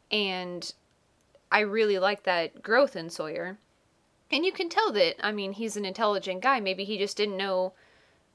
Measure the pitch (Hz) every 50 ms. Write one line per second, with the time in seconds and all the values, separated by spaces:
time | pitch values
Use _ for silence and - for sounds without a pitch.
0 | _ - - 214 202 196 185 180 180 180 175 175 175 - - _ _ _ _ _
1 | _ _ _ _ _ _ _ _ _ _ - 208 214 208 202 226 220 208 202 185
2 | 180 196 208 202 - 190 180 170 165 165 - - - - 220 247 285 254 - 185
3 | 165 170 - - 160 156 160 170 170 180 196 - _ _ _ _ _ _ _ _
4 | _ _ _ _ _ - - 262 330 370 349 - 381 339 - - 440 415 226 202
5 | 180 165 - - - 208 214 208 196 190 202 202 226 220 214 208 202 185 190 220
6 | 226 208 202 190 185 196 185 185 196 262 269 247 208 190 190 180 196 190 220 190
7 | 196 202 - - 208 208 196 185 196 196 190 185 185 185 - _ _ _ _ _
8 | _ _ _ _ _ _